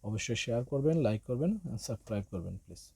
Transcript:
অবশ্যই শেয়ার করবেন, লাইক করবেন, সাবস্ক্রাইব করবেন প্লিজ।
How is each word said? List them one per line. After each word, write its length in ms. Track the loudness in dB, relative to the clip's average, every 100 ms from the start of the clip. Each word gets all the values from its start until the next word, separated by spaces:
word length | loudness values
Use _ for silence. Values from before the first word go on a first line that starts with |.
অবশ্যই 340 | -2 -4 0 -2
শেয়ার 280 | 0 0
করবেন, 340 | 0 2 4 4
লাইক 240 | 4 2 0
করবেন, 320 | 0 2 2 -2 -6
সাবস্ক্রাইব 460 | -6 -8 -4 -4 -2
করবেন 260 | -6 -6 -8
প্লিজ। 220 | -10 -18 -18